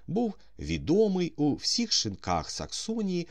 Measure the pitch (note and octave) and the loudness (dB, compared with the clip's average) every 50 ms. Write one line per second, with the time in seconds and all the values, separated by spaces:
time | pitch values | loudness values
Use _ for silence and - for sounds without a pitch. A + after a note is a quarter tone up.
0 | - - D#3+ A3 B3 A3 F#3+ - - - - - - D2 E2 D#2 - - E3 G#3 | -8 -4 0 0 0 0 -2 -6 -16 -20 -14 -10 -4 -2 -2 -2 2 2 4 4
1 | A3+ G#3 F#3 F#3 F3+ D#3+ - - D3 D3 B2+ - - - - - A#3+ A3 - - | 4 4 4 0 0 -2 0 0 2 2 2 2 0 -2 0 0 0 2 0 0
2 | - A2 F#2+ - - F#2 F2+ E2 D2+ - - - D#2 - - - - - A3+ A#3 | 0 -2 -4 -6 -2 0 0 0 0 -2 -6 -8 -8 -6 -6 -8 -4 -4 -2 -2
3 | G#3 F#3+ F3+ F3 E3 - | 0 0 0 -2 -2 -4